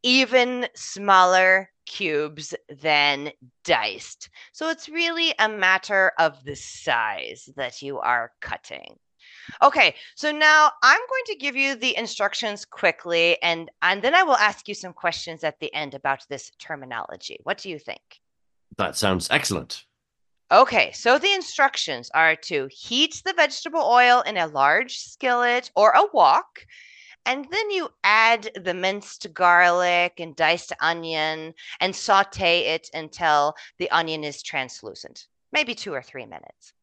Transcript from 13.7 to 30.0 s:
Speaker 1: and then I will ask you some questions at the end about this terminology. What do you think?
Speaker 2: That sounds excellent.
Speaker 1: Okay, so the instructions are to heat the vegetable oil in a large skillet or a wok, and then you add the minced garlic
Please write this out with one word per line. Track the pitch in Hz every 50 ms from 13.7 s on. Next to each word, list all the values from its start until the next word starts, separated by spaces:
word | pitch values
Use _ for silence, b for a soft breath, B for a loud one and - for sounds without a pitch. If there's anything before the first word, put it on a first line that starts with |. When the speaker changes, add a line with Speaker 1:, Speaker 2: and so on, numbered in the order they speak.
| _ _ -
Speaker 1:
and | 175 190 202 190
then | 247 311
I | 359 381
will | 330 269
ask | 233 208 214 208 - - -
you | 208
some | - - 180 170
questions | - - 175 165 - - - 165 165 -
at | 156 147 _
the | - 143 -
end | 147 151 139 131
about | 135 _ 139 135 131 - _
this | 143 131 - - _ _
terminology. | - - 160 139 135 127 123 117 90 - - - - - - - _
What | - 196 -
do | - 196
you | 170 147
think? | _ - - - _ _ - _ _ _ _ _ _ _ _ _ _ _ -
Speaker 2:
That | - 95 85 -
sounds | - - 101 95 90 - -
excellent. | - 151 - - 101 82 69 - - - - _ _ _ _ _ _ _ _ _ _ _ _ _
Speaker 1:
Okay, | - 202 262 - 240 214 123 - -
so | - - 233 254 294
the | 240 392 403
instructions | 381 320 - - - 285 269 - - - - 143 120 123 - -
are | 156 160 160 160
to | 160 - - 175 147 131 139
heat | - - - - 233 254 302 311 320 - -
the | 381 381
vegetable | 349 311 294 - - - 330 294 330 294
oil | - 240 247 247 247 247 247 -
in | - 214
a | 185 170 160
large | 147 139 135 139 156 202 254 254 - -
skillet | - - - _ - 254 247 240 240 240 240 247 254 - _
or | - 208 220
a | - - 403 415 -
wok, | - 175 139 151 208 359 _ _ - - B B B B B B B B B B B _
and | 240 254 277 285 277
then | 339 415 453 415
you | 403 370 330 - _ _ -
add | 196 208 220 226 226 233 233 208 214 208 208 180
the | 185 175
minced | 185 180 190 196 208 202 - - - - 190 160
garlic | - 185 175 175 175 175 175 175 180 180 175 175 175